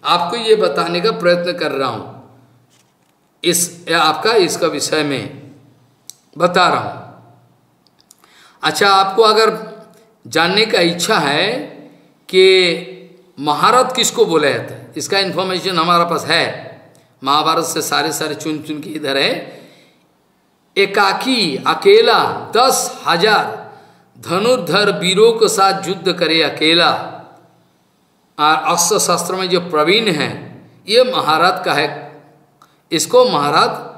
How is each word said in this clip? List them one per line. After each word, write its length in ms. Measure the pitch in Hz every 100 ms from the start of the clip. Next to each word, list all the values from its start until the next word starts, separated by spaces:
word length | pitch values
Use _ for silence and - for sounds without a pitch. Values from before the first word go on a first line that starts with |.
आपको 320 | 143 175 175 233
ये 180 | 220
बताने 460 | 214 185 - 165 175
का 100 | 214
प्रयत्न 420 | 175 175 175 175
कर 200 | 175 151
रहा 160 | 135 131
हूँ, 500 | 110 90 - - - _ _ _ _ _ _ _ _ _ _
इस, 440 | 170 170 - - -
आपका 420 | 165 156 151 220
इसका 340 | 226 170 - 170
विषय 360 | 147 - 156
में 500 | 147 135 98 - - - _ _ _ _ _ - _ 151
बता 300 | 175 180 175
रहा 220 | 139 113
हूँ। 440 | - - - - _ _ _ _ _ _ _ _ _ _ _ - _
अच्छा, 260 | - - 202
आपको 340 | 196 196 -
अगर 540 | 220 214 220 180 - - - - _ _ 120
जानने 400 | 156 170 196 220
का 140 | 226
इच्छा 380 | 170 175 - 214
है 400 | 147 147 190 254 - - - _ _ _ -
कि 140 | 185 190 190 180 165 - - - - _ -
महारथ 540 | 147 147 185 240 254
किसको 320 | 247 226 - 196
बोला 240 | 165 143
जाता 240 | 120 110
है, 180 | - - -
इसका 220 | 135 196
information 600 | 190 170 185 185 165 175
हमारे 260 | 165 170
पास 200 | 170 160
है। 520 | 139 165 123 - - - - _ _ _
महाभारत 400 | 131 147 156 165
से 180 | 160 160
सारे 300 | - 147 156
सारे 220 | 147 156
चुन 240 | 147 160 151
चुन 220 | 135 151
के 100 | 139
इधर 260 | 151 143 139
है। 400 | 165 277 - - - _ _ _ _ _ _ _ _ _ _ -
एकाकी, 800 | 190 208 196 190 254 247 180 131
अकेला, 960 | - 160 196 214 233 202 127 - - 214
दस 480 | 262 - - - 147
हजार 600 | 170 190 190 - 135 - - - _ _ -
धनुर्धर 800 | 110 175 226 254 175 185 202 180
वीरों 340 | 175 185 226
के 160 | 226 202
साथ 400 | - 196 190 165
युद्ध 240 | 190 185
करे 300 | 175 160 160
अकेला, 500 | 147 - 156 170 160 - - - - - _ _ _ _ _ _ _ _ _ -
और 160 | 151 160
अस्त्र 420 | 156 175 - 202
शस्त्र 360 | 175 175 175
में 140 | 185 185
जो 120 | 180
प्रवीण 480 | 175 156 151 208 220
है, 540 | 156 123 101 - - - _ -
ये 160 | 226
महारथ 600 | 254 165 - 156 180 185
का 80 | 180
है, 500 | 143 151 - - - - _ _ _ _ _ _
इसको 320 | 165 143 247
महारथ 440 | 247 160 143 156 226 - -